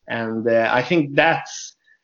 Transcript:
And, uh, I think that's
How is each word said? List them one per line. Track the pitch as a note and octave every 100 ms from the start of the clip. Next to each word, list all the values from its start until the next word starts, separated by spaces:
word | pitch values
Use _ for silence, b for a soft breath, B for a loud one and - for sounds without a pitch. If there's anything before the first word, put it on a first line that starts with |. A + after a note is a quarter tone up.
| -
And, | A#2 A2+ A2+ A#2
uh, | A2+ A2+
I | A#2+
think | B2+ E3+ C#3+ C#3+
that's | D#3+ D3+ - - - - _ _